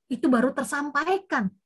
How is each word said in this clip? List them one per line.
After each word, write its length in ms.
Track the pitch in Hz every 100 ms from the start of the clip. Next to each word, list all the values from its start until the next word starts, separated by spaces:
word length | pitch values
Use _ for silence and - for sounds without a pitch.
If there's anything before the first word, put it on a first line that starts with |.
| -
Itu 160 | 254 311
baru 240 | 247 247
tersampaikan. 1000 | 277 262 285 285 285 320 381 - 285 196 -